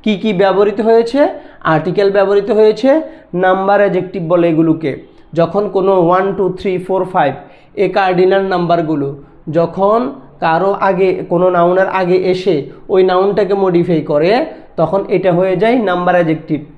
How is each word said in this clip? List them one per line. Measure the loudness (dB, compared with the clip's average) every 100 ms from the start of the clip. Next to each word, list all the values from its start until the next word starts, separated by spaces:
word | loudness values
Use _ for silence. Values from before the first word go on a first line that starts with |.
কি | 0 -2
কি | -2 2
ব্যবহৃত | 2 4 2 0 2
হয়েছে? | 2 2 0 0 -2 -16 -8 -2
আর্টিকেল | 0 0 0 2 2
ব্যবহৃত | 2 0 0 2
হয়েছে, | 4 4 2 0 -2 -16 -8 -2
নাম্বার | 0 0 2 2
অ্যাডজেক্টিভ | 2 0 -4 -8 -2
বলে | 2 2
এগুলোকে। | 2 2 0 -4 -8 -14 -20 -8 -2
যখন | -2 -2 -2 0
কোনো | 2 2 2
ওয়ান, | 2 0 -2
টু, | -4 -4
থ্রি, | -4 -6 -4
ফোর, | -4 -2
ফাইভ, | 0 -2 -4 -16 -20 -16 -4
এই | -2 0
কার্ডিনাল | 0 2 2 2 0
নাম্বারগুলো | -2 0 0 0 -4 -4 -8 -20 -18 -4 -2
যখন | -2 0 0 2 -2 -10 -20 -6
কারো | -2 0 0 0 -2
আগে, | 0 0 -2 -4
কোনো | 0 2 2
নাউনের | 2 2 0 -2
আগে | 0 0 0
এসে | -2 -2 -2 -4 -16 -2
ওই | 0 2
নাউনটাকে | 2 0 0 -2 0
মডিফাই | 0 0 0 -2 0
করে, | 0 2 0 -2 -10 -14 -4
তখন | -2 -2 -2 0
এটা | 0 0
হয়ে | 0 0
যায় | 2 2 0
নাম্বার | 0 0 0
অ্যাডজেক্টিভ। | 0 -2 -4 -8 -8